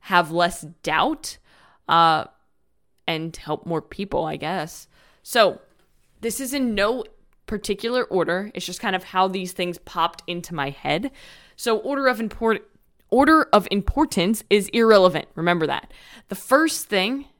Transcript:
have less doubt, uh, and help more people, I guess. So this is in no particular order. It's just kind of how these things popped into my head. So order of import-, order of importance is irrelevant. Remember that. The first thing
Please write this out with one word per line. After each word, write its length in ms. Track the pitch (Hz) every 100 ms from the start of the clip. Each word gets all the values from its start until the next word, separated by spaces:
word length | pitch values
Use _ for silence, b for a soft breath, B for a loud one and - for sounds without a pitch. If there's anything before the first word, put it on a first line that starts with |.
have 320 | - 185 160
less 300 | 165 175 - 156 -
doubt, 560 | - 156 208 311 - - b b b b -
uh, 380 | 170 165 156 - _ _ _ _ _ _ _ -
and 280 | 160 165
help 300 | - - 151
more 160 | - 160
people, 460 | 151 - 196 - 160
I 100 | 156
guess. 520 | 151 185 160 - - b b b
So 400 | - 240 196 - _ _ _ _ _ _
this 180 | 226 226
is 140 | 262
in 220 | 277 247
no 300 | 208 202 254 - _ _ _ -
particular 580 | 214 - 202 226 254
order. 460 | - 185 160 175 208
It's 140 | - 175
just 160 | 180
kind 120 | -
of 100 | 185
how 220 | 185 185 190
these 260 | 190 180
things 260 | - 175 175
popped 440 | - 180 170 - -
into 280 | 175 165
my 140 | 170 139
head. 420 | 143 - 151 262 B B B B B
So 220 | 240 220
order 280 | - 277 262
of 140 | 226
import-, 480 | 220 - 226 214 - _ _ _ _
order 400 | 233 285 320 -
of 120 | 208 -
importance 760 | 202 190 - 302 - 180 220 -
is 180 | 208 190
irrelevant. 540 | - 226 208 185 165 -
Remember 320 | - 170 175 156
that. 240 | 139 - B B B _
The 60 |
first 540 | 196 - 269 320 - -
thing 360 | 202 190 277 277